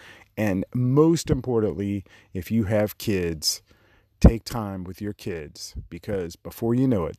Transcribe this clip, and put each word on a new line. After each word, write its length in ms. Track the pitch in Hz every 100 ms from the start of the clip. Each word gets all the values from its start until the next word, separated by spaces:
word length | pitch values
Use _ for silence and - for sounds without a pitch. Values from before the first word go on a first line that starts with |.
| - - - -
and 280 | 107 95 -
most 560 | 123 123 139 160 170 -
importantly, 760 | 143 127 117 104 78 101 101 - - _
if 160 | 92 -
you 140 | 113
have 340 | 95 107 107 -
kids, 640 | - 95 85 80 - - _ _ _ _ _ -
take 240 | - 117
time 400 | - 120 101 95
with 160 | 90 92
your 140 | 104
kids, 600 | 101 - 85 73 - - - -
because 480 | 87 - 98 87 -
before 380 | - - 117
you 120 | 123 135
know 200 | 107
it, 100 | 80